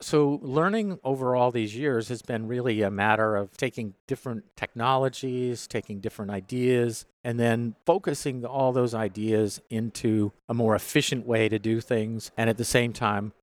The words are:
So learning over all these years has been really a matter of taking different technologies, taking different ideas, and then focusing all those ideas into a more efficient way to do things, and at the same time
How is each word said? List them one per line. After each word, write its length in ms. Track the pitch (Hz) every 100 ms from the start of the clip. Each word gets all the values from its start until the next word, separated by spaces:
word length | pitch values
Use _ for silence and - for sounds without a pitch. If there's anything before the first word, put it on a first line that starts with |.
So 380 | - 156 143 143
learning 580 | 135 139 175 220 208 180
over 320 | 131 135 127
all 160 | 127 123
these 240 | 120 107
years 340 | 110 147 120 110
has 120 | 120
been 260 | - 113 110
really 360 | 123 123 107
a 80 | 98
matter 440 | 98 104 110 110
of 220 | 104 98 -
taking 380 | 131 - 110 - -
different 380 | 131 135 113 - -
technologies, 1120 | 107 120 120 131 135 - 131 127 123 117 -
taking 340 | 117 - 101
different 320 | 107 - 101
ideas, 720 | 101 95 127 123 123 120 110 - _
and 160 | 123 120
then 360 | 117 117 117 - -
focusing 580 | 180 - 147 147 127
all 280 | 120 135 131
those 200 | 127 123
ideas 680 | 113 107 95 107 110 104 - -
into 640 | 113 113 - 120 107 104 - -
a 20 |
more 220 | 117 113
efficient 500 | 104 - 151 139 120
way 240 | 117 113 110
to 100 | 107
do 220 | 110 113
things, 500 | - 117 107 113 - -
and 140 | 113
at 80 | 107
the 60 |
same 280 | 113 123 120
time 400 | 107 113 101 104 -